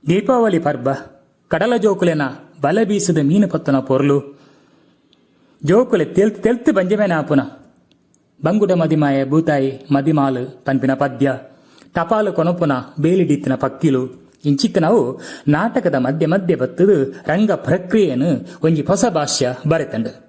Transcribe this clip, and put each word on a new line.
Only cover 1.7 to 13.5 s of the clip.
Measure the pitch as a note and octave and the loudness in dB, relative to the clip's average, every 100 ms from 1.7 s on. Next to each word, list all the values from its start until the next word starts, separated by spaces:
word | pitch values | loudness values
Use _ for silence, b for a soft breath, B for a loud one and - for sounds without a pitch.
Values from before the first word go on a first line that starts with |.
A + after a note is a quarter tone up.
| A#3+ | 2
ಜೋಕುಲೆನ | G#3 F#3+ F3+ D#3 C#3 C3+ - - | 0 2 0 0 -4 -6 -20 -4
ಬಲ | C#3 F#3+ | 0 0
ಬೀಸದ | A3 G#3 - E3 | 0 0 0 0
ಮೀನು | C#3+ F#3 G3+ | 2 2 2
ಪತ್ತನ | D#3 - C3+ | 0 0 -2
ಪೊರ್ಲು | C3 C3 C#3+ C#3+ C#3 b b b b b b b _ b b b b b | 2 2 2 2 -2 b b b b b b b _ b b b b b
ಜೋಕುಲೆ | D3 F#3+ B3+ G3+ D3+ | 2 2 4 0 0
ತೆಲ್ತ್ | - G#3 G#3 | 2 2 2
ತೆಲ್ತ್ | A3 A#3+ A#3+ | -2 0 2
ಬಂಜಮೇನ | G#3 F#3 G3+ G#3 E3 | 2 0 0 0 0
ಆಪುನ | C#3+ C#3+ B2+ - - _ _ _ _ _ _ _ D3 | 0 0 0 -10 -20 _ _ _ _ _ _ _ -2
ಬಂಗುಡ | G#3+ G3 | 0 2
ಮದಿಮಾಯ | F3+ D#3+ D3+ D3 C3+ | 2 2 2 2 0
ಬೂತಾಯಿ | C3+ D3+ D#3+ C#3+ C3+ C3 - | 0 0 2 0 -2 -4 -2
ಮದಿಮಾಲು | C#3 C#3 D3+ C#3 B2+ B2+ - - | 0 2 0 0 -2 -6 -10 -4
ಪಂಪಿನ | C3+ C3 | -2 0
ಪದ್ಯ | C3+ C#3+ B2 C3 B2 - b b b b | 0 -2 0 -2 -2 -10 b b b b
ಟಪಾಲು | - E3+ A3 G#3 | -6 -2 0 0
ಕೊನಪುನ | F3 E3 F3 E3 C3 B2 - | 0 -2 0 0 -2 -4 -4
ಬೇಲಿಡಿತ್ತಿನ | D3+ F#3+ F3 C#3+ - | 0 2 2 0 0